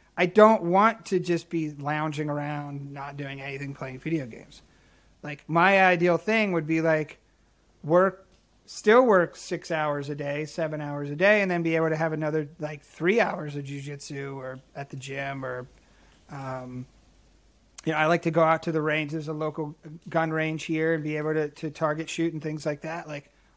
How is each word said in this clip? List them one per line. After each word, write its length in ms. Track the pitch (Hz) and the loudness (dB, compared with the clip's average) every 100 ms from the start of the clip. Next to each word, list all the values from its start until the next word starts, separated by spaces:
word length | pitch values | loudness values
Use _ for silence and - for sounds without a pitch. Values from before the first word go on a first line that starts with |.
| _ - | _ 0
I 100 | 180 | 4
don't 380 | 214 214 220 | 8 8 8
want 420 | 170 185 220 220 - | 4 4 4 2 -2
to 140 | 185 | -2
just 280 | 160 170 - | 0 -2 -2
be 220 | 165 156 | -4 -4
lounging 580 | 143 143 151 156 143 151 | -6 -4 -2 -2 -4 -4
around, 640 | 147 147 147 147 143 139 | -4 -4 -6 -8 -10 -10
not 240 | 139 143 143 | -12 -12 -10
doing 240 | 139 139 | -10 -10
anything, 320 | 135 135 139 | -10 -8 -8
playing 260 | 139 131 127 | -10 -10 -8
video 260 | 160 160 123 | -4 -4 -4
games. 360 | - - - _ _ _ _ _ _ | -12 -20 -20 _ _ _ _ _ _
Like, 220 | 147 143 - | -14 -12 -2
my 340 | 165 185 196 | 4 6 8
ideal 340 | 185 175 175 165 | 6 6 4 2
thing 340 | - 220 208 | 2 0 2
would 140 | 170 151 | 0 0
be, 140 | 160 | 0
like, 380 | 160 156 147 - _ _ _ _ _ _ | 2 0 -2 -10 _ _ _ _ _ _
work, 420 | 143 175 190 185 _ _ _ _ - | 2 4 4 0 _ _ _ _ -18
still 360 | - 208 233 254 | -2 6 6 8
work 300 | 190 165 - | 6 4 -2
six 340 | - 170 - | -8 -8 -4
hours 400 | 160 151 143 139 | -2 0 -2 -6
a 40 | |
day, 300 | 147 143 147 | -6 -6 -6
seven 360 | 156 - 160 151 | -6 -6 -6 -6
hours 280 | 147 143 143 | -6 -6 -6
a 60 | 147 | 2
day, 240 | 190 214 | 4 4
and 100 | 196 | 2
then 120 | 175 | 0
be 140 | 165 165 | 0 2
able 120 | 160 | 0
to 80 | 156 | 0
have 160 | 165 | -2
another, 360 | 156 156 156 143 - | -2 -2 -2 -4 -8
like, 240 | 151 147 | -10 -10
three 380 | - - 165 226 | -16 -4 0 2
hours 340 | 170 165 151 143 | 2 -2 -8 -8
of 80 | |
jujitsu 720 | 135 143 139 143 - 139 139 135 | -8 -10 -10 -12 -10 -10 -10 -10
or 220 | 131 131 - | -12 -14 -16
at 160 | - - | -16 -14
the 60 | 135 | -12
gym 480 | 135 135 139 139 | -10 -8 -6 -6
or, 240 | 131 127 127 - _ _ _ _ - | -6 -8 -10 -18 _ _ _ _ -16
um, 540 | 143 135 131 127 127 127 _ _ _ _ _ _ _ _ - - | -12 -8 -10 -10 -12 -12 _ _ _ _ _ _ _ _ -8 -2
you 60 | |
know, 60 | 156 | 2
I 80 | 156 | 4
like 160 | 170 | 2
to 80 | 170 | 2
go 120 | 160 | 4
out 220 | 160 160 | 4 4
to 80 | - | 0
the 100 | 160 | -2
range. 300 | 151 151 151 | 0 0 -2
There's 160 | 160 151 | -6 -6
a 40 | |
local 420 | 151 156 147 151 156 165 156 - | -6 -6 -6 -8 -10 -16 -18 -4
gun 240 | 165 160 | 0 0
range 320 | 156 156 156 | 0 -2 -2
here 300 | - 160 160 | -2 0 2
and 100 | 160 | 0
be 120 | 151 151 | -2 -4
able 160 | 151 | -2
to, 140 | 156 147 | 0 -2
to 220 | - 156 | -4 -8
target 400 | 143 156 151 160 | -2 -2 -2 -6
shoot 220 | - 165 | -2 -2
and 100 | 156 | -2
things 240 | 151 151 151 | -6 -6 -4
like 160 | 147 | -6
that. 240 | 160 170 160 | -6 -10 -10
Like, 220 | 143 - _ _ | -12 -14 _ _